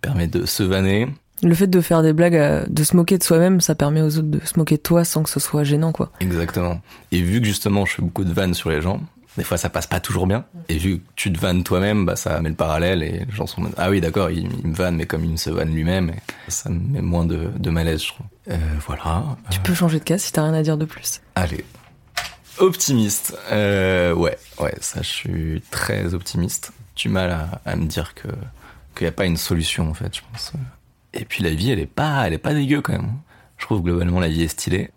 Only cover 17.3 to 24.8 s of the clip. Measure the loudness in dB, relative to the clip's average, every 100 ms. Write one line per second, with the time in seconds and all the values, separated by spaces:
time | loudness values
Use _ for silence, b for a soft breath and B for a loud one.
17.3 | -2 -4 -4 -2 0 0 -2 -4 -10 -18
18.3 | _ -8 -4 -2 -4 -6 -6 -2 -2 -2
19.3 | -8 -6 -2 0 2 2 0 0 -2 0
20.3 | 0 0 2 0 0 -2 -6 -10 -10 -6
21.3 | -2 -2 -4 -10 -20 -20 -20 _ -10 -10
22.3 | -16 -20 2 2 4 2 2 2 0 -6
23.3 | -10 -4 0 2 2 4 4 2 2 0
24.3 | -2 -14 -6 -4 -4